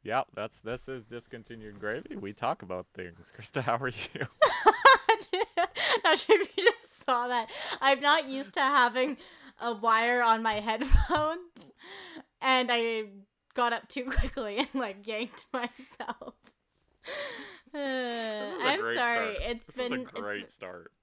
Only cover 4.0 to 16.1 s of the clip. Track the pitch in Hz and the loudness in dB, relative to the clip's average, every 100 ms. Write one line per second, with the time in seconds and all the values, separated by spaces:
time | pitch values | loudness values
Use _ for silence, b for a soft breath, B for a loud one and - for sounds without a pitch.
4 | - - - _ 571 - - - 539 539 | -12 -8 -8 _ 0 6 4 8 8 8
5 | - 440 - 359 381 - 349 - 640 480 | 6 0 0 -2 -2 0 -2 0 0 2
6 | 349 311 - 403 370 - 359 - - - | 4 2 4 4 4 2 2 2 -14 -10
7 | - 240 247 240 220 B B B 269 269 | -2 0 0 -2 -4 B B B 4 4
8 | 285 320 269 269 294 - 269 277 240 240 | 4 2 2 -6 -4 0 2 4 4 2
9 | 269 269 B B B _ 233 226 233 220 | -2 -2 B B B _ -6 0 4 4
10 | 233 247 233 226 226 214 214 220 262 - | 4 2 4 4 2 -2 -2 -2 6 6
11 | - 339 302 339 349 - - _ B B | 6 2 0 -4 -12 -18 -20 _ B B
12 | B 330 B _ 262 254 247 240 233 226 | B -18 B _ 2 2 2 0 0 -2
13 | 208 196 196 _ _ - 240 233 - - | -8 -14 _ _ _ -2 0 0 -6 -8
14 | 247 285 269 - 214 208 277 269 226 196 | 0 0 0 -2 -6 -4 -4 -4 -6 -8
15 | 202 214 233 - - 254 240 - 262 - | -8 -6 -8 -12 -10 -6 -6 -8 -12 -10
16 | - | -10